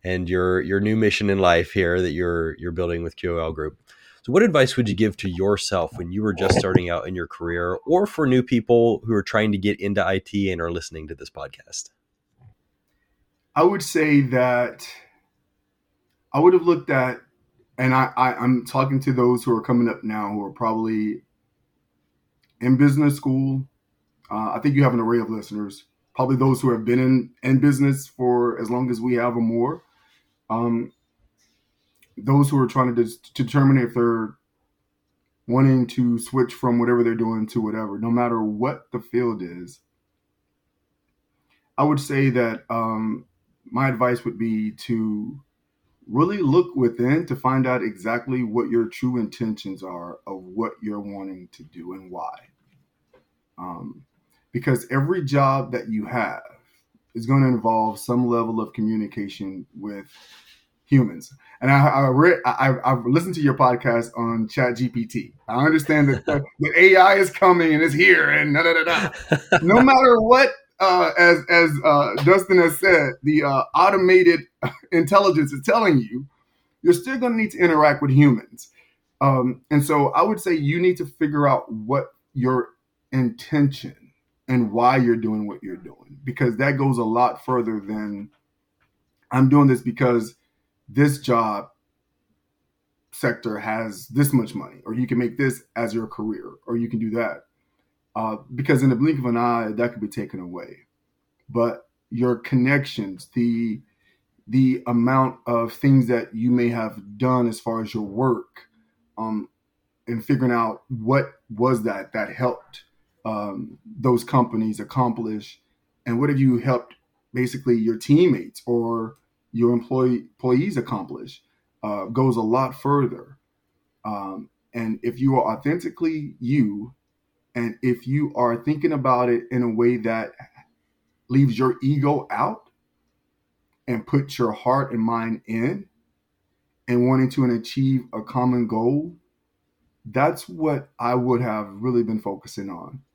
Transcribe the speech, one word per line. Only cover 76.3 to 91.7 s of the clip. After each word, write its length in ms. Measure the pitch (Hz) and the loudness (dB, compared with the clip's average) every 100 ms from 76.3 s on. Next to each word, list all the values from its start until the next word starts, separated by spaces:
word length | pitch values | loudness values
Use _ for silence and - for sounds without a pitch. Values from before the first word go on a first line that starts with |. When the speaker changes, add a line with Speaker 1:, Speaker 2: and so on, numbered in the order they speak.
| _ _ _ _ _ | _ _ _ _ _
Speaker 2:
you're 120 | 170 | 2
still 240 | 175 254 262 | 2 0 -4
gonna 180 | 247 220 | -2 0
need 160 | 214 | -2
to 60 | 170 | 0
interact 440 | 175 156 151 143 | 2 4 4 2
with 100 | 143 | 2
humans. 580 | 135 147 113 - - - _ _ _ _ _ | 6 6 4 -4 -20 -20 _ _ _ _ _
Um, 400 | 139 131 127 127 _ | 0 2 -2 -4 _
and 120 | 147 | 0
so 260 | 143 151 139 | 2 0 2
I 120 | - | 2
would 200 | 208 214 | 0 0
say 120 | 185 | -2
you 280 | 160 143 170 | -2 0 2
need 160 | 185 180 | 0 0
to 80 | 143 | -8
figure 420 | _ 151 147 143 | _ -2 2 2
out 240 | 123 - | 0 -2
what 360 | 110 107 135 - _ _ | -12 -4 -4 -4 _ _
your 360 | 135 127 127 120 _ _ _ _ | -4 0 0 -4 _ _ _ _
intention 840 | 131 123 113 - 151 143 - - - _ _ _ _ - | -2 -2 -4 -4 2 2 0 -16 -18 _ _ _ _ -2
and 240 | 123 110 | 0 0
why 260 | 110 123 135 | 2 2 4
you're 180 | 120 113 | 2 0
doing 320 | 110 107 104 | -2 -4 -6
what 160 | 95 | -10
you're 120 | 95 90 | -14 -14
doing, 440 | - - _ - | -16 -20 _ -12
because 340 | 131 - 127 110 | -12 -2 -2 0
that 200 | 139 139 | -2 0
goes 220 | 139 120 | 0 0
a 40 | |
lot 400 | 110 117 123 - - | 0 2 0 0 -2
further 340 | 127 113 107 | -2 -2 -6
than, 500 | 98 107 104 101 107 _ _ _ _ _ _ _ _ _ _ | -6 -8 -8 -10 -14 _ _ _ _ _ _ _ _ _ _
"I'm 180 | 131 131 | 2 6
doing 180 | 147 139 | 6 6
this 140 | 123 | 4
because 540 | 127 113 127 117 107 _ _ _ _ _ - | -2 0 0 2 -2 _ _ _ _ _ -6
this 320 | 104 143 135 | 0 2 0
job 500 | - 117 110 101 - | 0 0 0 -4 -10